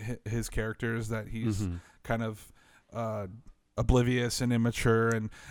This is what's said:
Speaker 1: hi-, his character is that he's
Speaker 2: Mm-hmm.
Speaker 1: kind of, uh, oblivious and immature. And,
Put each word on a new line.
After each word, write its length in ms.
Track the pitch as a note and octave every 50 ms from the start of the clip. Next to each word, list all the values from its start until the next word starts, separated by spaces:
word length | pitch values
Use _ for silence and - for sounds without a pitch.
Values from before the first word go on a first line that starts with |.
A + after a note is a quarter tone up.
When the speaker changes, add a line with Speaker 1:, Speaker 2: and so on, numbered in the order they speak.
| G#2+
Speaker 1:
hi-, 140 | A2+ A#2+ - - G#2+
his 220 | A2+ A#2 G#2+ -
character 440 | - A2+ A2 A2 G#2+ - B2 A#2 A2+
is 140 | A#2 A2+ G#2+
that 200 | A2+ A2 G#2+ -
he's 340 | A2+ A2+ A2+ A2 G#2 F#2+ G#2
Speaker 2:
Mm-hmm. 140 | F#2 F2 F2 - - - _ -
Speaker 1:
kind 200 | - A#2 A2+ A2+
of, 300 | A2 G#2+ G2+ - - - - _ _ _ _ _ _ -
uh, 360 | A2+ A#2 A2 G#2+ G#2 G2+ F#2 G#2 A2+ - - - _ _ _ -
oblivious 680 | - A#2 A2+ B2+ B2+ A#2+ B2 B2+ B2 A#2+ A#2+ - - B2+
and 100 | A#2+ B2
immature. 560 | A#2 A#2 A#2+ A2+ - - B2 A2+ A2+ A2+ A#2
And, 220 | A#2 A2+ A2 G#2 - - - -